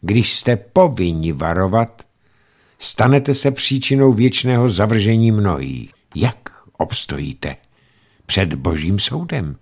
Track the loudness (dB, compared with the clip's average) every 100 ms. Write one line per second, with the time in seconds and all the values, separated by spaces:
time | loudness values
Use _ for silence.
0 | 2 0 2 -2 -2 -2 0 2 2 2
1 | -2 0 -2 -2 -2 0 2 0 0 -6
2 | -20 _ _ _ _ _ _ _ -14 0
3 | 4 4 2 0 -2 -2 -4 -4 0 4
4 | 4 4 2 2 0 2 2 2 0 2
5 | 2 4 4 4 2 0 -6 -10 -12 _
6 | _ -4 -2 -4 -18 _ _ _ -6 -6
7 | -8 -8 -8 -8 -10 -12 _ _ _ _
8 | _ _ -4 -2 0 -2 -2 -2 -2 -2
9 | -2 -6 -6 -6 -6 -10